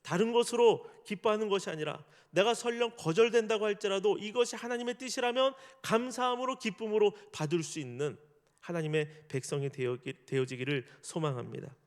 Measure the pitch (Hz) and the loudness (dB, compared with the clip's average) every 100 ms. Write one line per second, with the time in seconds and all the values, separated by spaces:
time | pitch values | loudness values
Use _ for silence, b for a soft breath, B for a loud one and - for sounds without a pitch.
0 | - 170 226 233 233 240 233 170 B B | -2 0 4 4 2 6 6 6 B B
1 | - 202 226 214 214 196 185 160 151 - | -10 -2 0 0 0 0 -2 -6 -6 -8
2 | - b b 165 208 233 240 233 240 233 | -14 b b 2 4 2 -2 -2 -2 -2
3 | 160 165 233 226 214 220 214 208 202 196 | -2 4 6 4 2 0 0 -2 -2 0
4 | 202 - 208 233 240 220 240 240 240 247 | 2 0 -2 0 0 -2 -6 -4 -4 -6
5 | 247 262 240 247 262 262 B B - 220 | -6 -2 0 2 0 0 B B 0 0
6 | 254 254 247 247 254 254 226 185 220 214 | 0 -2 -2 0 -4 -2 -6 -4 -2 4
7 | 208 208 B - 156 170 156 160 127 120 | 4 2 B -6 0 0 -2 -8 -10 -4
8 | 147 107 - _ _ _ - 170 156 156 | -4 -6 -18 _ _ _ -6 -4 0 0
9 | 151 - - 139 - 147 139 - 123 123 | -2 -8 -6 -6 -4 -4 -4 -2 -4 -2
10 | 135 135 - 135 131 127 127 143 - B | -8 -12 -4 -2 -2 -4 -2 -2 -4 B
11 | - 170 156 127 113 - - - | -8 -4 -2 -4 -8 -10 -12 -18